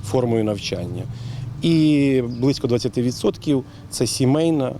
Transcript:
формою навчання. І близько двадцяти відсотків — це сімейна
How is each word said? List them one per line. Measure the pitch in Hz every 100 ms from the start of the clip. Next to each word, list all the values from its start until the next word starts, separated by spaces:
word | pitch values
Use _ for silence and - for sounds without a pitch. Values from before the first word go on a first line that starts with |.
| -
формою | 135 123 113
навчання. | 107 101 - 92 87 87 - - - - - -
І | 165 165 156 147 139 131 120 120
близько | 131 - 127
двадцяти | 120 120 127
відсотків — | 123 120 214 - 156 139 - - -
це | - 120
сімейна | - 127 151 165 156 127